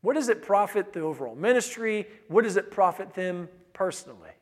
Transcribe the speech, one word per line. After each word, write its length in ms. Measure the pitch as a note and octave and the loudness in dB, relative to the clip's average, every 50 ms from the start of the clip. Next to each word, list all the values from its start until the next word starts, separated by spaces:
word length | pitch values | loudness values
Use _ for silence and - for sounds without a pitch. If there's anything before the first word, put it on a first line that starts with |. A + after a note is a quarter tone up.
What 120 | - F#3+ C4 | 2 2 0
does 160 | D#4 C#4+ A#3+ | 2 2 0
it 120 | A3+ G#3 | 0 -2
profit 520 | - - G3 G3+ G#3 G3 - G#3+ F3+ F#3+ - | 2 2 2 2 4 2 0 -2 -4 -2 -6
the 80 | F3 | -6
overall 340 | D#3+ D#3 D#3 B2+ C3+ A#2+ A2+ | -4 -4 -4 -4 -8 -8 -8
ministry? 720 | B2+ E3 A3 B3+ B3 A3 - - - A3+ A3 G#3+ G#3+ G3+ - - - _ _ | -2 2 4 4 4 2 0 -8 -6 -4 -2 -2 -2 -4 -6 -12 -20 _ _
What 160 | D#3 G3+ A#3 | 2 2 4
does 100 | A3 F#3 | 4 0
it 160 | G3 F#3+ - | -2 -2 -2
profit 420 | - - G3 F3+ F3 - G3 G3 - | 2 2 4 4 4 0 -10 -12 -8
them 360 | - F#3 F#3 F3+ F3+ F3 E3+ - - _ _ _ | -6 -4 -4 -4 -6 -8 -12 -14 -20 _ _ _
personally? 560 | - F#3+ F#3 D#3+ - - - A#2+ F#2+ E2 D#3+ - _ | -4 -4 -4 -4 -6 -14 -16 -20 -20 -20 -20 -20 _